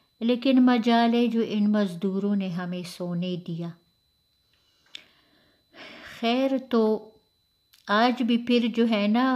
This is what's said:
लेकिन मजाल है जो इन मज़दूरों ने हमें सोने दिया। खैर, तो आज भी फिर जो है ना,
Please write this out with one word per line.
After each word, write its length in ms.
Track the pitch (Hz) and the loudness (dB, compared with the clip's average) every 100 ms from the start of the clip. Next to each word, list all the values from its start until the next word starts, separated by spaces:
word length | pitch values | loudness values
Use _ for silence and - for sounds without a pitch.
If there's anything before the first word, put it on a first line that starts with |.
| _ _ | _ _
लेकिन 380 | 226 247 269 262 | -2 0 2 4
मजाल 540 | 247 247 233 233 233 | 6 4 2 2 4
है 120 | 233 240 | 2 0
जो 140 | 226 | 0
इन 240 | 214 214 208 | -2 0 0
मज़दूरों 680 | 214 202 170 196 190 202 202 | 2 0 -2 -4 -2 -2 -2
ने 120 | 190 | -2
हमें 340 | 170 180 180 | -6 -6 -8
सोने 520 | 170 - 180 175 180 180 | -10 -10 -8 -4 -4 -6
दिया। 360 | 180 165 170 170 _ _ _ _ _ _ _ _ _ _ _ - - _ _ _ _ _ _ - - - - - | -8 -8 -10 -12 _ _ _ _ _ _ _ _ _ _ _ -20 -20 _ _ _ _ _ _ -20 -20 -20 -20 -6
खैर, 380 | 226 247 269 262 | -2 0 0 -2
तो 540 | 262 233 214 214 - _ _ _ _ _ _ _ - | -2 0 2 0 -6 _ _ _ _ _ _ _ -2
आज 340 | 208 240 240 | 2 2 0
भी 140 | 233 233 | 0 0
फिर 240 | 240 240 233 | 2 0 2
जो 180 | 226 233 | 0 0
है 200 | 220 208 | 2 2
ना, 220 | 220 262 | 2 2